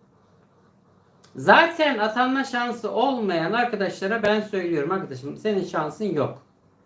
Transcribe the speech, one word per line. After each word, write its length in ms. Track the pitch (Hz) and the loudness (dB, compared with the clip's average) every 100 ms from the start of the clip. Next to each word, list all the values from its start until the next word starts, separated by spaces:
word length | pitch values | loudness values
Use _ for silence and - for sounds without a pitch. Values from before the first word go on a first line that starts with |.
| _ _ _ _ _ _ _ _ _ _ _ _ - - | _ _ _ _ _ _ _ _ _ _ _ _ -20 0
Zaten 600 | 147 254 339 330 302 226 | 6 8 6 2 0 2
atanma 460 | 220 233 254 269 | 0 0 0 0
şansı 460 | 254 247 240 233 208 | -2 -2 -4 -4 -4
olmayan 640 | 202 269 247 202 170 170 | 0 2 2 0 0 0
arkadaşlara 680 | 226 240 208 190 - 190 226 | 0 0 -2 -4 -4 -4 0
ben 180 | 208 214 | 2 0
söylüyorum, 500 | 208 190 175 160 143 | 0 -4 -2 -2 -2
"Arkadaşım 460 | 185 147 127 139 - | -4 -6 -10 -12 -6
senin 280 | 220 196 | -4 -2
şansın 400 | 175 175 151 - | -2 -4 -4 -4
yok." 420 | 214 151 123 - - _ _ _ | -4 -2 -2 -4 -18 _ _ _